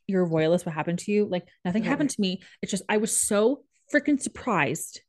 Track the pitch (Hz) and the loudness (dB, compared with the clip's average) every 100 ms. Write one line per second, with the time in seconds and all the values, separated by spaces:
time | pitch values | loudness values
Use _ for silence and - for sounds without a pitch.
0 | - 190 175 160 156 175 170 156 170 175 | -2 0 2 2 4 2 0 -4 -2 -4
1 | - 208 208 180 - _ 180 208 226 285 | 0 0 0 -2 -6 _ -4 -2 0 0
2 | 285 - 190 185 - - - 190 - 214 | 0 0 -2 -2 -10 -12 -6 -4 -2 0
3 | 214 - - 208 220 285 _ _ _ 294 | 0 0 0 2 2 0 _ _ _ 0
4 | 302 277 - - 254 185 135 156 - - | 2 0 -2 -8 -2 0 0 -2 -8 -16